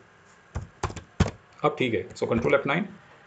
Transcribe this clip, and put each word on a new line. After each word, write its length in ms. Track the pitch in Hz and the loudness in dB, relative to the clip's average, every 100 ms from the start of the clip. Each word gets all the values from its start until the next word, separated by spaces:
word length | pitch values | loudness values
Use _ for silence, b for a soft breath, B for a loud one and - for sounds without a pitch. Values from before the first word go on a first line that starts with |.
| - - - - - - - - - - - - - - - - 151 | -16 -20 -20 -20 -16 -14 -14 -8 -8 -8 -8 0 0 -2 -20 -2 -2
अब 100 | - | 2
ठीक 140 | 131 | 0
है, 160 | 104 - | 0 -2
so 140 | - | -4
Control 300 | 101 117 143 | 0 2 4
F 100 | 143 | 4
nine, 200 | 139 151 202 - - - | 2 -2 -2 -8 -20 -16